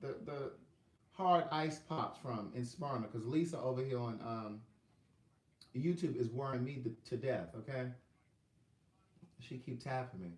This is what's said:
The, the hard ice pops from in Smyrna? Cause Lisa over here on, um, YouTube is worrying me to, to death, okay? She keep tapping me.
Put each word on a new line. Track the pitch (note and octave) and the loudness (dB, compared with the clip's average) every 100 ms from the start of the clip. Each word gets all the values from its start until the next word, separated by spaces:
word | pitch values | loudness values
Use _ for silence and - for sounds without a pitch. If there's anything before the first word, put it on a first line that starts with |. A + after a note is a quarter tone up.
The, | C3+ - A2 | -8 -6 -6
the | C#3+ C3+ - - _ _ _ _ | -6 -6 -8 -18 _ _ _ _
hard | - F#3 F3 E3 | 2 8 8 8
ice | D#3 D#3 D3+ | 2 2 0
pops | - D#3+ D3 - | -2 -2 -2 -4
from | C3+ A#2 G2+ B2+ | -4 -2 -2 -4
in | A#2+ | -4
Smyrna? | - C#3+ B2+ G#2+ | -2 -2 -2 -2
Cause | A#2 A2 | -4 0
Lisa | D#3 E3+ D#3 | 2 2 2
over | B2+ B2+ | 0 2
here | C3 B2 | 2 2
on, | A#2+ A2 A#2 | 0 -2 -2
um, | A2+ G#2+ G#2+ A2+ - _ _ _ _ _ _ _ _ - B2 | -4 -4 -8 -12 -20 _ _ _ _ _ _ _ _ -8 0
YouTube | D#3 E3+ E3 B2 | 2 2 2 2
is | A#2 | 0
worrying | B2 C#3 C3 | 0 0 0
me | B2+ C#3 | 0 -2
to, | A#2+ - - | -4 -6 -4
to | A#2+ | -2
death, | C3 A2 F2 A2+ | 0 0 -2 -8
okay? | A2+ C3 B2+ B2 - _ _ _ _ _ _ _ _ _ _ - - - | -6 -4 -4 -6 -14 _ _ _ _ _ _ _ _ _ _ -20 -20 -18
She | B2+ B2+ | -10 -8
keep | B2 A#2+ | -6 -6
tapping | C#3 C3 B2 F#2 | -2 0 -2 -4
me. | F2+ | -8